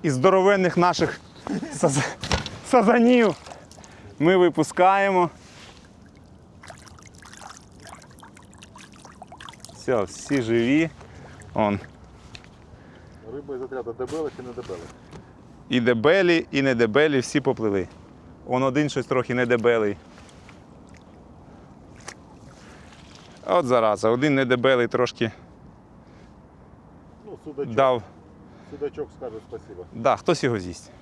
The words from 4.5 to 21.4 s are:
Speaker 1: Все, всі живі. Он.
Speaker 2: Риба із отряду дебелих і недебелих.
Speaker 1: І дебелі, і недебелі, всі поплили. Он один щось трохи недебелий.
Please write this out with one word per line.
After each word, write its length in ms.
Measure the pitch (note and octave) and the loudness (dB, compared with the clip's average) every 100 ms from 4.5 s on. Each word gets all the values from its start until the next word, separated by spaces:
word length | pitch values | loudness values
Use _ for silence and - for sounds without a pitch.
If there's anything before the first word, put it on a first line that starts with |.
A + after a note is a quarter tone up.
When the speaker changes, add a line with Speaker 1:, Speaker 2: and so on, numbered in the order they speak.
| D#3 D3+ - F#3 G3 G3 F#3 F3 - - - - - - - - - - - - - - - - - - - - - - - - - - - - - - - - - - - - - - - - - - - - | 4 -2 4 4 4 2 2 0 -4 -20 -20 -20 -20 -20 -20 -20 -20 -20 -20 -20 -20 -20 -20 -20 -20 -20 -20 -20 -20 -20 -20 -20 -20 -20 -20 -20 -20 -20 -20 -20 -20 -20 -20 -20 -20 -20 -20 -20 -20 -20 -20 -20
Speaker 1:
Все, 300 | - - A#2+ | -12 -4 -2
всі 400 | F#2 - - C#3 | -2 -8 -4 -4
живі. 480 | A2+ A#2 A#2 D3 D#3+ - - - - - - | 0 0 2 0 0 -6 -20 -20 -20 -20 -10
Он. 260 | - G#2+ G2+ - - - - - - - - - - - - - - A2 | -2 -2 -2 -8 -20 -20 -20 -20 -20 -20 -20 -20 -20 -20 -20 -20 -20 -16
Speaker 2:
Риба 220 | C3+ C#3+ C3 | -16 -12 -10
із 60 | |
отряду 300 | B2+ C3 A#2 | -10 -10 -10
дебелих 400 | A#2 B2+ D#3 D3+ - | -8 -8 -6 -8 -8
і 40 | |
недебелих. 440 | B2+ A#2+ A#2 F2+ E2 - - - - - - - - | -14 -14 -12 -14 -14 -20 -20 -20 -20 -20 -20 -20 -4
Speaker 1:
І 120 | B2+ | 0
дебелі, 680 | A#2+ A#2 C#3+ F#3+ F3+ E3 - | 2 4 4 4 4 2 0
і 120 | C#3 | -2
недебелі, 560 | C3+ A#2 A#2 A#2 D#3 C#3 | 0 2 2 2 2 0
всі 200 | A#2+ D3 | 0 -2
поплили. 480 | C3+ A#2+ A2 G2 F2 - - - - - - | -2 -2 -2 -2 -4 -12 -20 -20 -20 -20 -4
Он 160 | B2+ | -2
один 260 | C3+ C3 D3 | 0 0 -2
щось 180 | C#3 A#2+ | -4 -2
трохи 280 | B2+ B2 | -2 -2
недебелий. 640 | B2 B2 A#2+ A#2 A#2 G#2 G2 - - - - - - - - - - - - - - | -2 2 2 4 2 0 -4 -14 -20 -20 -20 -20 -20 -20 -20 -20 -20 -20 -20 -20 -20